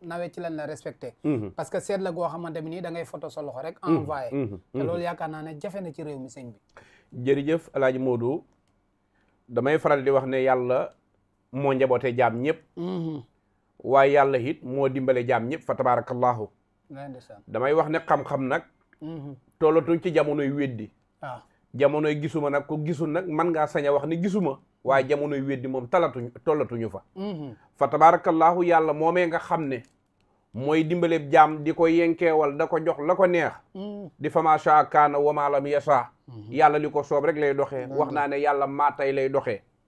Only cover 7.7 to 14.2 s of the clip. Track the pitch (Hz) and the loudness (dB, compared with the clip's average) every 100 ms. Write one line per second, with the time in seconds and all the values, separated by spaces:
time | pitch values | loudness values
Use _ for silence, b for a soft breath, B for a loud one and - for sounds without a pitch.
7.7 | 139 131 131 131 123 120 156 - _ _ | 0 2 2 0 0 0 -4 -8 _ _
8.7 | _ _ _ _ _ _ _ - 117 131 | _ _ _ _ _ _ _ -6 -2 2
9.7 | 151 160 143 135 135 131 131 131 127 123 | 2 4 2 4 2 2 0 2 2 2
10.7 | 127 - - _ _ _ _ _ 131 139 | 0 -2 -10 _ _ _ _ _ -2 0
11.7 | 131 131 123 131 120 120 113 139 160 _ | 2 4 2 0 2 2 2 -2 -4 _
12.7 | - 170 185 160 151 117 _ _ _ _ | -10 -6 -4 -6 -8 -14 _ _ _ _
13.7 | _ 117 135 139 143 | _ 2 4 6 4